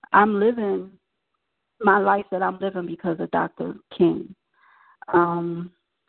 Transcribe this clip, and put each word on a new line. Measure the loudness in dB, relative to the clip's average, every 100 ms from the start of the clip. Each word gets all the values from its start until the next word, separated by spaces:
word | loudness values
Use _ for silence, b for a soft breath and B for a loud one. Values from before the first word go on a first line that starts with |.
| 0
I'm | 4 4 4
living | 0 0 -2 -4 -6 -16 _ _ _ _ _ _ _ -2
my | 2 4
life | 4 0 -2
that | -4
I'm | -4 -4
living | -6 -6 -8
because | -6 -6 -4
of | -4
Doctor | -2 -4 -6 -10 -10 _ 2
King. | 2 2 -4 -16 _ b b b b b -2
Um, | 2 2 0 -4 -6 -10 _ _ _